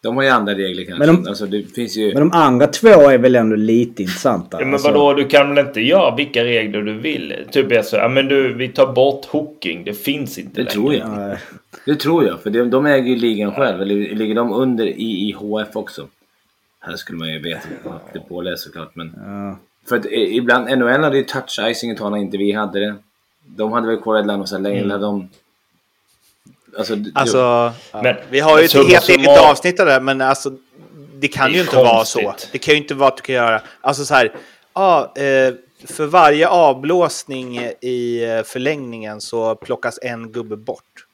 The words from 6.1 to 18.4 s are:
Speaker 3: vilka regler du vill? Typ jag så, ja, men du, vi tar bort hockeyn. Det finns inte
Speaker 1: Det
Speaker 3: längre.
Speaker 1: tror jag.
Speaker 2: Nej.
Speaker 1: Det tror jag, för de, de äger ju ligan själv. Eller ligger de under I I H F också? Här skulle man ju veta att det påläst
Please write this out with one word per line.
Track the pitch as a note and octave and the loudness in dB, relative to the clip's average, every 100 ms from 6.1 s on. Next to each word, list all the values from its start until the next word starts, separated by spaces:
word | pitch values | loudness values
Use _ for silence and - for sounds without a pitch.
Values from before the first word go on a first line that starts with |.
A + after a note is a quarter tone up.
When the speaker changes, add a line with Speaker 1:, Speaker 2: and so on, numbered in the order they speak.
| A#2 | 0
Speaker 3:
vilka | C#3+ A#2+ | -4 -2
regler | A#2+ A#2 G#2+ G#2 | 0 0 -2 -6
du | G#2 G#2+ | -6 -6
vill? | D#3 D3 D#2 - - | -6 -6 -8 -12 -4
Typ | C#3+ A#2 | -2 2
jag | A#2 G#2 | 2 2
så, | G#2+ | 0
ja, | A2+ | 0
men | C3 C3+ | 0 2
du, | C3+ C3 | 0 0
vi | A#2 C3 | -2 -6
tar | - B2+ | 0 2
bort | B2 C3+ C#3 - | 4 2 0 -6
hockeyn. | D3+ D3+ - F2+ - | -6 -6 -10 -10 -8
Det | G2 | -10
finns | G2+ - C#3 C3 - | -8 -6 -6 -8 -12
inte | - - | -12 -8
Speaker 1:
Det | |
Speaker 3:
längre. | B2+ | -6
Speaker 1:
tror | G#2 B2+ | -2 -2
jag. | C3+ A2+ | -2 -4
Speaker 2:
Nej. | G#2 G2+ G2 - - _ - - | -10 -10 -10 -14 -20 _ -12 -4
Speaker 1:
Det | D3 | -2
tror | D3 E3 A2+ | 0 2 0
jag, | F2 | -2
för | G#2+ | -4
de, | A2 B2 | -2 0
de | B2+ D3 | 0 2
äger | C#3 B2 | 2 2
ju | B2 | 0
ligan | A#2+ G#2+ G#2 - | 0 -2 -4 -2
själv. | C3+ F2+ | -2 -2
Eller | G2 G2+ | -2 -2
ligger | G2+ G#2+ A2 A2 | -4 -4 -4 -2
de | A#2 | -2
under | G#2 C3 A#2+ G#2+ | -2 -2 0 -4
I | - A2+ G2 G#2 | -4 -6 -4 -6
I | |
H | G2 G#2 G#2+ | -6 -8 -8
F | G#2 | -6
också? | - - - C#2+ _ _ _ _ _ _ _ | -10 -12 -14 -18 _ _ _ _ _ _ _
Här | - E2 | -16 -14
skulle | - E2+ | -14 -12
man | D#2+ | -10
ju | D#2+ | -10
veta | D#2 D#2 D#2+ - G#2 | -10 -12 -14 -16 -16
att | E2+ - | -18 -16
det | - | -18
påläst | D#2+ F2 | -14 -12